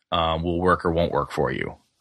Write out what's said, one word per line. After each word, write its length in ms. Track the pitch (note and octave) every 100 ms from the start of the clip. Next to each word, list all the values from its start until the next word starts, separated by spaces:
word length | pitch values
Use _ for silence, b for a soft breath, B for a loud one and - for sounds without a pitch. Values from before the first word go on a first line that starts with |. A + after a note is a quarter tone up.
| -
um, 320 | F2 E2 D#2+
will 160 | F2 E2+
work 260 | F2+ F2 F2+
or 60 |
won't 200 | E2 E2+
work 200 | C#2+ -
for 200 | - C2
you. 240 | G1+ G1+ - _ _